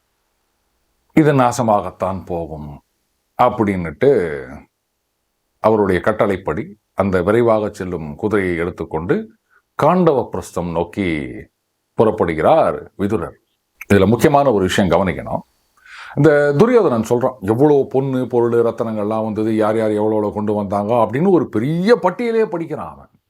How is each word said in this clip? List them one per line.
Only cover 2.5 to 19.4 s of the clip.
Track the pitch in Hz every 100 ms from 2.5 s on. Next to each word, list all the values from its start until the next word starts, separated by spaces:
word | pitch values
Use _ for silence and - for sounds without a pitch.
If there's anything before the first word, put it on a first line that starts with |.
| 78 76 71 _ _ _ _ _ -
அப்படின்னுட்டு | 123 107 104 95 82 76 131 127 85 71 64 73 - _ _ _ _ _ _ _ _ _
அவருடைய | 107 110 98 90
கட்டளைப்படி | - 110 110 92 95 78 160 104 _
அந்த | - 98 92
விரைவாக | 87 110 117 110 104
செல்லும் | 101 92 87 78
குதிரையை | 73 107 104 92 85
எடுத்துக்கொண்டு | 87 - 82 78 85 190 220 _ _ _ _
காண்டவ | - 143 180 170 139 107
பிரஸ்தம் | 95 - - 85
நோக்கி | 82 87 - 95 78 65 - - _ _ _ _ -
புறப்படுகிறார் | 110 107 90 78 87 160 110 73 80 -
விதுரர். | 98 104 82 - _ _ _ - -
இதுல | 101 95
முக்கியமான | 117 151 143 143
ஒரு | 104
விஷயம் | 92 - 95
கவனிக்கணும். | 85 95 71 - - - _ _ _ _ - - -
இந்த | 151 147 147 143
துரியோதனன் | 220 247 175 120 107
சொல்றான், | 120 123 -
"எவ்வளோ | 95 113 151 143 117
பொண்ணு, | 135 135 131 123
பொருள், | 120 117 117
ரத்தனங்கள்லாம் | 117 113 117 110 104 110
வந்தது, | 110 104